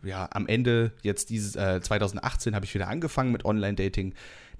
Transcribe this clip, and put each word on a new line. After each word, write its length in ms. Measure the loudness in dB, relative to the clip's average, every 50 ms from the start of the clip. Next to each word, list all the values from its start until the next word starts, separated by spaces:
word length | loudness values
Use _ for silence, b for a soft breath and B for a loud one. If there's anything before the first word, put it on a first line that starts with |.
| -10
ja, 240 | -8 -6 -6 -6 -4
am 160 | -4 -4 -2
Ende 460 | 2 2 4 4 6 6 6 4 2 0 -2 -2
jetzt 280 | -2 -2 -2 -2 -4
dieses, 260 | -2 -4 -4 -4 -2
äh, 240 | 0 0 2 2 0
zweitausendachtzehn 760 | 0 0 0 2 2 0 0 -2 -4 -2 -2 0 0 0 0
hab 80 | 0 -2
ich 100 | -2 -2
wieder 140 | -2 -2
angefangen 460 | -2 -4 -4 -4 -2 0 2 2 2 2
mit 120 | 2 2
Online-Dating. 720 | 2 2 2 2 0 0 2 0 0 2 0 -2 -2 -6 B B B B B B B B B